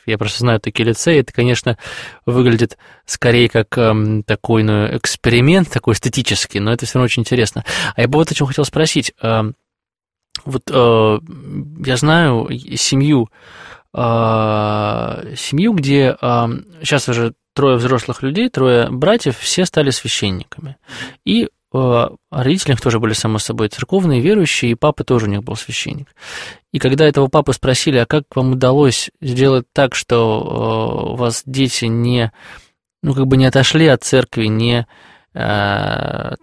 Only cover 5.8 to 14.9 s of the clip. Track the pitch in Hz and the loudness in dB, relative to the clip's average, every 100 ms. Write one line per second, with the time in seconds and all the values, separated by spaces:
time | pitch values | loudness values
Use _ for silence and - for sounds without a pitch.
5.8 | - 110 120 127 117 101 - 101 104 117 | 0 0 -2 -4 -2 -4 -4 -4 -2 -2
6.8 | 120 127 123 - 113 127 110 - - - | -2 0 0 0 0 0 0 -2 -8 -6
7.8 | - - 120 147 160 - 139 139 143 - | -6 -2 0 2 0 0 -2 -2 -2 0
8.8 | 160 156 - - 147 113 110 - _ _ | 0 0 -4 -6 -2 0 -2 -6 _ _
9.8 | _ _ _ _ _ - - 131 - 143 | _ _ _ _ _ -14 -8 -8 -2 2
10.8 | 120 113 110 107 - - - 95 147 156 | 4 4 4 0 -4 -18 -12 -12 -12 -8
11.8 | 135 127 147 165 160 117 113 123 131 - | -4 0 2 4 4 2 -2 -8 -8 -6
12.8 | - 135 143 143 113 _ - - - - | -2 0 2 2 0 _ -20 -20 -20 -20
13.8 | _ - 120 117 113 113 107 107 107 107 | _ -6 -2 0 0 0 0 0 -2 -2
14.8 | 104 | -2